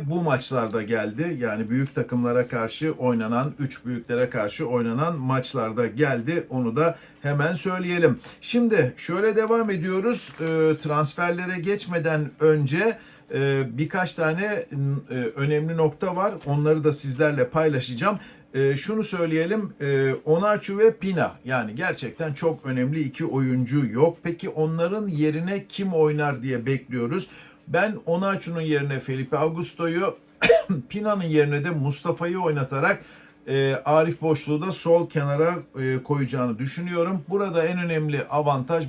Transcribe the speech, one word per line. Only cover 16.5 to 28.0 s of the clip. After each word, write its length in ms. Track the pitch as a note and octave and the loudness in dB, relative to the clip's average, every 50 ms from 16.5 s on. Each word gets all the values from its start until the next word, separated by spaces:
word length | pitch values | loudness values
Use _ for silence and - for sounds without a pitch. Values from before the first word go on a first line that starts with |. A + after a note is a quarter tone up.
| C#3 D3 D3 D3+ D#3 D#3 C#3+ | 0 2 4 4 4 4 4
da 80 | D3+ | 0
sizlerle 560 | C#3+ - - C#3 B2+ B2+ D#3 D3+ D3 C#3 B2 B2 | 0 0 -4 -6 0 2 2 2 4 2 0 0
paylaşacağım. 720 | - D#3+ D#3+ D#3 C#3+ C3 B2+ - B2+ A#2 D3+ G3+ G#3 F3 - - - - - - - | 2 2 2 2 2 0 -4 -4 -4 -2 0 0 0 -2 -6 -14 -20 -20 -16 -6 -2
E, 220 | C3 C3+ C#3 C#3 | 0 2 2 0
şunu 260 | C#3 - F#3+ A3 A3 | 0 -2 -4 -2 -2
söyleyelim, 680 | G#3+ - F#3+ F3 E3+ D#3+ D#3 D#3+ E3 F3 A3 A3 G3 D#3 - - | -2 -2 -2 -2 0 0 2 0 0 0 0 -2 -2 -6 -8 -6
e, 340 | C#3+ C#3 C#3 C3+ C3+ C3+ C3 - - | -2 0 2 2 2 2 0 -2 0
Onaçu 540 | D3+ D#3+ E3+ G3+ G#3 G#3 G3+ - - G3 G3+ | 2 2 4 4 2 2 2 0 -4 2 6
ve 180 | A3 A3+ A3+ | 6 6 4
Pina, 360 | - - G3 F#3 D#3+ A#2 F#2+ - - - | 4 -2 -2 0 0 0 0 -2 -8 -6
yani 300 | B2+ C3 B2 A2 G#2+ G#2+ | -2 -2 -2 -2 -4 -6
gerçekten 580 | C3 F#3 F3+ D#3+ - C3+ A2 - - D#3+ D#3 | -4 -4 -4 -4 -4 -6 -10 -6 -6 -6 -6
çok 340 | C#3+ - E3+ E3 D#3 - - | -4 -2 -2 -2 -2 -2 -6
önemli 340 | C3 B2+ B2+ B2+ C3+ D3+ D#3+ | -4 -2 0 0 0 0 -2
iki 260 | D3 C3 - - E3 | -2 -4 -4 -6 -4
oyuncu 600 | - A#2+ C3+ C3+ B2+ B2 B2+ B2+ A2 C#3 D3 C3+ A2 | -2 0 0 2 2 2 0 0 2 2 0 0 2
yok. 280 | G#2 B2 D3+ E3+ E3+ - | 2 4 2 2 2 0
Peki 260 | - E3+ E3+ E3+ F#3+ F3+ | -6 -6 -6 -6 -6 -6
onların 600 | D3 D#3 D#3 D#3 D#3+ E3 E3+ F3 G3+ G#3+ G#3+ G3+ | -2 -2 -2 0 0 0 0 0 -2 -2 -4 -4
yerine 560 | E3 D3 D3+ D#3 D3+ D#3+ E3+ F#3 G3+ G3 G3 - | 0 0 2 2 0 0 -4 -4 -4 -6 -6 -8
kim 260 | - - G3 F#3+ F3 | -8 -6 -4 0 2
oynar 480 | D#3+ D#3 D3+ D3+ D3+ D3 D3 C#3 A#2+ | 4 4 4 2 0 0 -2 -2 -4
diye 240 | A#2 C3+ B2+ A#2 A2+ | -4 -4 -4 -2 -2
bekliyoruz. 640 | C3 C3+ C3 - - B2 B2 A#2 A#2+ D#3 F#3+ - - - - - - - - - - | -2 -2 -2 -4 -6 -4 -4 -2 -2 -2 -4 -6 -8 -16 -20 -20 -20 -20 -20 -10 -2
Ben 300 | C3+ E3+ G3 A3 G#3 - | 0 0 2 0 -2 -4